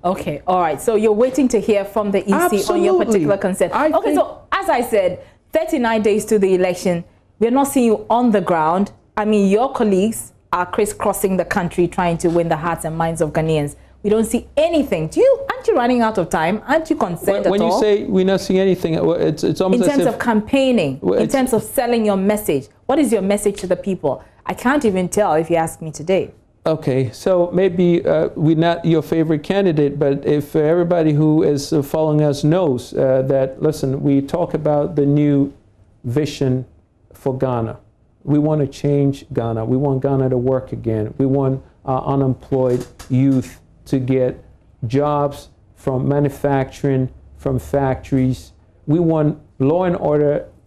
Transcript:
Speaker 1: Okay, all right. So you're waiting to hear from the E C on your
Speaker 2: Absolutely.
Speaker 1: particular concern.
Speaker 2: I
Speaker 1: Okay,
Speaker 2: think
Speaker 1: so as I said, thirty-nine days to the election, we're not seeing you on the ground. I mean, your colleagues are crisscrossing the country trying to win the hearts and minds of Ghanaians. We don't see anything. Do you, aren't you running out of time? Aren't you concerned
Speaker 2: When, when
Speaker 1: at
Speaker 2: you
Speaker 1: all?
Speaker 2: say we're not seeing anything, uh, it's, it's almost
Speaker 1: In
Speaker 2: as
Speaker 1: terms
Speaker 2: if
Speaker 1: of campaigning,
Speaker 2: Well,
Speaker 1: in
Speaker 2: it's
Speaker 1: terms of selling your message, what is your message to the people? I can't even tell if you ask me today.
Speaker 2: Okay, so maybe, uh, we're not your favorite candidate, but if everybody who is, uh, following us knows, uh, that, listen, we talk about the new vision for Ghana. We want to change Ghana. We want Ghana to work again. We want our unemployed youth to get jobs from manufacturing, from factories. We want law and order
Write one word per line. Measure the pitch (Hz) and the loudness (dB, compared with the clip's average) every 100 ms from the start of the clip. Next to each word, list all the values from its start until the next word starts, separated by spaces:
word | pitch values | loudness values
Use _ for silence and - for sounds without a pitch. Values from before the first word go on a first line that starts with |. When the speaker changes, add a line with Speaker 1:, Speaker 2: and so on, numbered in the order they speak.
| 175 | -4
Speaker 1:
Okay, | 185 - 147 - | -4 -6 -8 -2
all | 185 | 0
right. | 170 139 | 0 -2
So | - 214 | -2 2
you're | 220 208 254 | 2 2 2
waiting | 262 254 | 2 0
to | 220 | 0
hear | - 202 | 0 -2
from | 196 226 208 | 0 -4 -2
the | 196 | -2
E | |
C | 196 | 0
on | 277 349 208 - 349 | 0 2 0 0 0
your | 349 370 | 2 2
Speaker 2:
Absolutely. | 302 | 2
Speaker 1:
particular | 208 147 196 | 2 2 0
concern. | 190 190 269 | -2 -2 -2
Speaker 2:
I | - 311 | 0 0
Speaker 1:
Okay, | - 427 | 0 0
Speaker 2:
think | 302 | 0
Speaker 1:
so | 302 - - | -2 -6 -6
as | 359 370 | -4 0
I | 262 | -2
said, | 247 214 180 180 - _ _ | 0 0 0 -4 -14 _ _
thirty-nine | 320 320 311 233 226 | -2 0 0 0 0
days | 214 208 208 | 2 0 2
to | 214 | 2
the | 196 185 | 4 4
election, | 185 175 196 175 - _ _ _ | 2 2 -2 -2 -6 _ _ _
we're | 226 | 0
not | 262 277 | 2 2
seeing | 269 233 | 2 2
you | 208 - | 2 0
on | 226 247 | 2 4
the | 208 | 2
ground. | 175 170 156 180 202 - _ - | 2 0 2 2 -2 -6 _ -6
I | 214 | 0
mean, | 214 196 | 2 4
your | 202 262 | 2 0
colleagues | 262 214 190 208 226 - _ _ | 0 0 2 0 -4 -14 _ _
are | 175 180 | -4 -2
crisscrossing | - 208 - 214 190 196 185 | -2 -2 -2 -4 -2 -2 -2
the | 170 | -2
country | 208 175 - 175 | -2 -2 -2 -2
trying | - 175 170 | 0 -2 0
to | 175 | 0
win | 170 170 | 0 0
the | 156 | -2
hearts | 170 165 | -4 -6
and | 165 160 | -6 -4
minds | 165 165 | -4 -2
of | 156 | -2
Ghanaians. | 156 160 156 143 - - - | 0 0 0 -2 -8 -20 -8
We | 202 | 0
don't | 220 220 | 0 0
see | 240 - - | -4 -4 0
anything. | 330 330 - 175 160 | 2 2 0 -2 -2
Do | - | 2
you, | 508 508 - | 4 2 -2
aren't | 508 523 | -6 0
you | 349 | 2
running | 240 247 | 2 2
out | 220 220 | 2 0
of | - | -2
time? | 180 160 208 - | 0 0 -2 0
Aren't | 311 320 | -2 0
you | 320 | -2
concerned | 208 165 - 202 196 | -2 -2 -2 0 0
Speaker 2:
When, | |
when | 202 | 0
Speaker 1:
at | 170 | 2
Speaker 2:
you | |
Speaker 1:
all? | 196 | 2
Speaker 2:
say | 214 208 | 2 2
we're | - 190 185 | 2 0 2
not | 190 | 0
seeing | - 185 | 0 2
anything, | 196 180 175 160 | 2 0 0 0
uh, | 165 | 0
it's, | 170 156 156 - | 2 0 0 -2
it's | 156 | 0
almost | 190 240 | 2 2
Speaker 1:
In | 190 | 2
Speaker 2:
as | 285 | 2
Speaker 1:
terms | 185 | 0
Speaker 2:
if | |
Speaker 1:
of | 220 | 0
campaigning, | 240 214 214 277 262 240 147 131 | 0 0 0 0 2 2 0 -2
Speaker 2:
Well, | - 196 | 0 0
Speaker 1:
in | |
Speaker 2:
it's | 214 | 0
Speaker 1:
terms | 277 254 | 0 0
of | 220 | 0
selling | - - 240 240 214 | -2 -4 0 0 0
your | 196 | 0
message, | 190 208 208 143 123 _ - | 0 0 -2 -4 -4 _ -2
what | 277 | 0
is | 262 | 2
your | 214 | 2
message | 190 202 208 202 | 0 0 0 -4
to | 180 | -4
the | 180 | -4
people? | - 185 147 127 - _ - | -4 -4 -4 -4 -10 _ -12
I | |
can't | - 247 294 | -4 -2 2
even | 226 185 180 | 2 0 -2
tell | 202 202 156 | 0 2 0
if | 165 | 2
you | 165 | 0
ask | 160 - | -2 -6
me | 160 | -14
today. | - 156 190 123 - _ _ - | -12 -2 -2 -2 -12 _ _ -4
Speaker 2:
Okay, | 156 156 131 123 | -2 0 0 -2
so | - - 185 175 | -2 0 2 2
maybe, | 175 190 175 175 170 - | 2 0 2 2 2 2
uh, | 156 160 - | 0 0 0
we're | 156 160 | 2 2
not | 165 170 | 2 0
your | 165 160 | 0 0
favorite | 151 165 160 156 | 0 -2 0 -2
candidate, | - 196 190 151 143 143 | -2 0 2 2 0 0
but | 147 139 - | 0 0 0
if | 147 143 160 | -2 0 0
everybody | 151 175 170 175 160 | 2 2 2 2 2
who | 147 156 156 | 2 2 2
is, | 160 143 - | 2 0 -2
uh, | 160 | -2
following | 139 156 156 151 | -2 -2 0 2
us | 151 139 | 2 2
knows, | 147 170 175 123 - | 2 2 2 -2 -4
uh, | - 135 131 | -2 2 2
that, | 131 135 135 - | 2 0 0 -2
listen, | 151 151 135 135 | -4 -2 -4 -2
we | 147 139 | 0 0
talk | 139 165 170 | 0 -4 -2
about | 156 151 147 143 151 | -2 0 0 0 0
the | 143 | 2
new | 147 147 143 139 - _ _ _ _ | 2 2 2 0 -6 _ _ _ _
vision | 123 127 147 - 135 127 123 _ _ _ _ | -4 -2 -4 -2 -2 -2 -6 _ _ _ _
for | - 139 127 | -8 -6 -2
Ghana. | 131 120 110 123 _ _ _ _ | -2 -2 -4 -8 _ _ _ _
We | - 147 | -2 0
want | 151 156 | 2 0
to | 139 | -2
change | - 147 143 139 139 - | -4 -2 2 0 -2 -6
Ghana. | 123 117 113 110 | -4 -4 -4 -2
We | 127 | 0
want | 143 131 | 0 0
Ghana | 139 135 131 | 0 0 0
to | 127 | 0
work | 123 131 131 | 0 -2 -4
again. | 117 113 110 107 - | -8 -4 -4 -4 -2
We | 135 | 0
want | 139 135 131 - _ - | 0 0 -2 -8 _ -6
our | 131 - | -4 -2
unemployed | 139 135 123 - 135 127 123 - - - | -2 0 -2 -2 0 0 0 -4 -18 -4
youth | 127 139 131 120 - _ _ - | 0 2 2 -2 -16 _ _ -4
to | 135 | -4
get | 127 131 127 - - - _ _ 117 | 0 0 0 -4 -18 -20 _ _ -4
jobs | 135 147 147 143 139 - _ _ | 0 0 0 -2 -4 -20 _ _
from | _ - 131 135 | _ -4 -2 0
manufacturing, | 143 143 - 143 139 131 - 143 135 131 - - - | 0 0 -2 -2 0 -2 -4 -2 0 -2 -8 -20 -8
from | 139 127 | -4 -4
factories. | - 143 139 131 - 135 127 123 - - _ _ - | -2 -2 -2 -4 -2 0 0 -2 -10 -20 _ _ -2
We | 160 | 0
want | 165 160 147 151 - _ | 2 2 0 -2 -14 _
law | 135 170 185 | 0 2 0
and | 175 | -2
order | 151 147 147 147 - - | 0 2 2 0 -6 -20